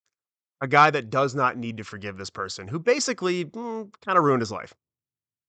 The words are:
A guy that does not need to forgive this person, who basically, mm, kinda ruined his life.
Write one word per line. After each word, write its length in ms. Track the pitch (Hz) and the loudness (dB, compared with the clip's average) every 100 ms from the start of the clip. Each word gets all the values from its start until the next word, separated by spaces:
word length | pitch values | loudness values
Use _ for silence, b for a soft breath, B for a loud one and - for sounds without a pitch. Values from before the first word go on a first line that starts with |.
| _ _ _ _ _ _ | _ _ _ _ _ _
A 60 | 135 | 4
guy 240 | 147 156 | 6 8
that 180 | 143 110 | 6 0
does 240 | 131 139 | 0 0
not 240 | 139 127 120 | 2 0 0
need 200 | 117 110 | -8 -8
to 60 | |
forgive 340 | 104 104 101 95 | -12 -10 -10 -10
this 120 | 95 | -10
person, 380 | - 95 - 95 | -8 -10 -10 -10
who 120 | 156 | -4
basically, 680 | 170 277 262 240 185 180 165 | 0 0 -2 -2 -2 -2 -6
mm, 460 | 220 240 220 202 - | -10 -10 -10 -12 -12
kinda 200 | - 185 | 0 4
ruined 200 | 147 131 | 4 2
his 100 | 107 | 0
life. 220 | 101 55 _ _ _ _ _ _ _ | -6 -12 _ _ _ _ _ _ _